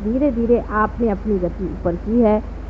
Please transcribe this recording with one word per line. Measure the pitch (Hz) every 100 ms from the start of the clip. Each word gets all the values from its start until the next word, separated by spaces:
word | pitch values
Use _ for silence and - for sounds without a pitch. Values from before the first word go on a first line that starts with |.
धीरे | 208 254 285
धीरे | 233 233 233
आपने | - 214 214 - 233
अपनी | 196 220 196
गति | 175 - 185
ऊपर | - 180 175
की | 214 233
है, | 220 214 - -